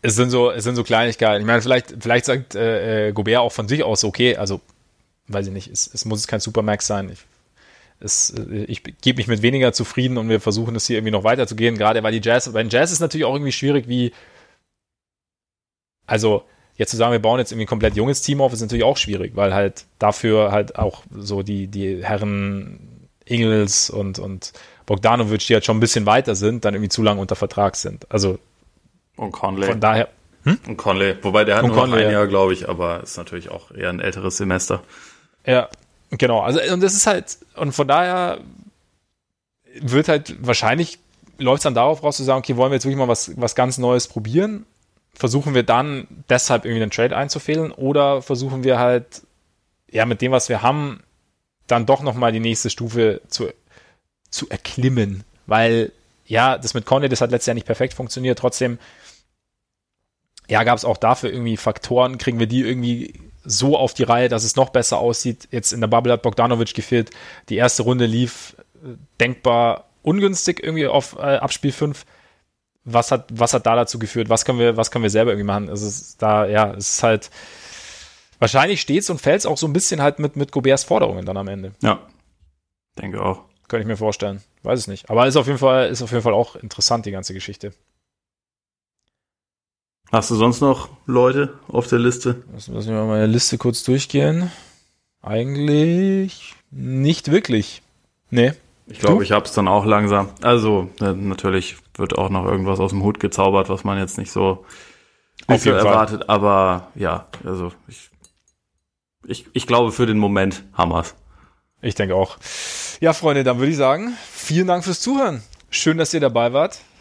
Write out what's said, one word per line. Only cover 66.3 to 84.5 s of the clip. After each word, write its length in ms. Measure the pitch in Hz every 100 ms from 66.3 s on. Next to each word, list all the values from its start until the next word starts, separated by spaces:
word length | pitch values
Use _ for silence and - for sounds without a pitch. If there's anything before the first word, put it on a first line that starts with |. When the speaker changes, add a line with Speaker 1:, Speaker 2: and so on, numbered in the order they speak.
| 104 117 120 113
Speaker 1:
gefehlt, 360 | - - 120 110 - - - -
die 60 | 104
erste 260 | 123 -
Runde 220 | 120 127 117
lief, 500 | 113 123 - - - _ _
äh, 120 | 151 117 - _
denkbar 640 | 120 123 127 120 117 - - _
ungünstig 640 | - 190 196 185 - 175
irgendwie 240 | - 160 147
auf, 300 | 143 - -
äh, 200 | 143 139
ab 140 | 139
Spiel 200 | - 143
fünf. 340 | - 151 143 - _ _ _ _ _ _ _ -
Was 260 | 117 117
hat, 160 | 131 -
was 220 | 113 117
hat 120 | 123 113
da 80 | 117
dazu 240 | 117 117
geführt? 300 | 110 117 110
Was 160 | 113 -
können 120 | 123
wir, 180 | 117 110
was 120 | 110
können 140 | 120
wir 60 | 110
selber 200 | 107 117
irgendwie 140 | 104 101
machen? 240 | 101 101
Also 160 | 104 104
es 160 | 101
ist 200 | - -
da, 260 | 107 107 101
ja, 240 | 107 104
es 200 | 98 98 -
ist 80 |
halt, 260 | 117 107 - - - - - - - - - _ _ _
wahrscheinlich 420 | 113 135 156 202
steht's 280 | - 165 202
und 100 | 165
fällt's 240 | - 175 165
auch 120 | 151
so 100 | 160
ein 60 |
bisschen 280 | 151 - 160
halt 160 | 143 143
mit, 180 | 151 143
mit 160 | 139
Goberts 340 | - 131 135 -
Forderungen 400 | - 110 92 92
dann 120 | 95
am 100 | 98
Ende. 240 | 98 95 101
Speaker 2:
Ja, 160 | 110 98 - _ _ _ _ _ _ _ _ -
denke 220 | 98 101
auch. 200 | 95 92 - _ _
Speaker 1:
Könnte 140 | 117
ich 40 | 107
mir 100 | 104
vorstellen. 440 | 107 104 104 98 _